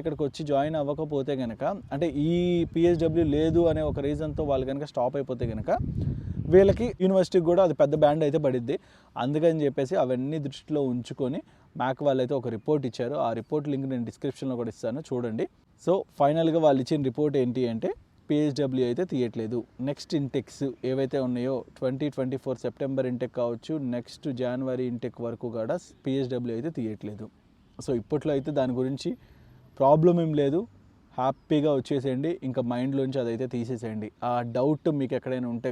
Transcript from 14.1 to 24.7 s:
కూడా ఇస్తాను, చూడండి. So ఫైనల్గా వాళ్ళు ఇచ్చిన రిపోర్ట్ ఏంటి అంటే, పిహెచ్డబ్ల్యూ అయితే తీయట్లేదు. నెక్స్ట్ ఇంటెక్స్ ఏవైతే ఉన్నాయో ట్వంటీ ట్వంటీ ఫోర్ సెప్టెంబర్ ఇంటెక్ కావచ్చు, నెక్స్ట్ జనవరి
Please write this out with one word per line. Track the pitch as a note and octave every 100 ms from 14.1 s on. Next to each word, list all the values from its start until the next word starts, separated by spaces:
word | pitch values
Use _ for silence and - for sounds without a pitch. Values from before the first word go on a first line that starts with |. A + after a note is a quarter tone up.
| - C#3+ - C3+ B2
కూడా | A2+ -
ఇస్తాను, | A#2 C3 -
చూడండి. | B2+ A#2+ A2 - _ _ _ -
So | F#3 - -
ఫైనల్గా | C#3+ D#3+ E3 E3 D#3
వాళ్ళు | C3+
ఇచ్చిన | B2 D#3 C3
రిపోర్ట్ | A#2+ D3+ C#3+
ఏంటి | B2 B2 A#2+
అంటే, | A2+ F3 A4 - _ -
పిహెచ్డబ్ల్యూ | D3+ D3+ C3+ C#3 C3 B2
అయితే | B2 F#3
తీయట్లేదు. | C3+ A#2+ A#2 A2 A#2+ - - C3
నెక్స్ట్ | D3 - D#3+
ఇంటెక్స్ | C#3 C#3 - - C#3 A#2+ B2
ఏవైతే | C3 C3 C#3+ B2+
ఉన్నాయో | B2 B2+ C3 - -
ట్వంటీ | C3 C3 D3 C#3
ట్వంటీ | C3 C3
ఫోర్ | C#3 B2
సెప్టెంబర్ | B2 - C#3 C3+ B2+
ఇంటెక్ | B2 B2 -
కావచ్చు, | A#2+ A#2 - D#3 C3 B2
నెక్స్ట్ | - - D3+ B2
జనవరి | B2 B2+ C3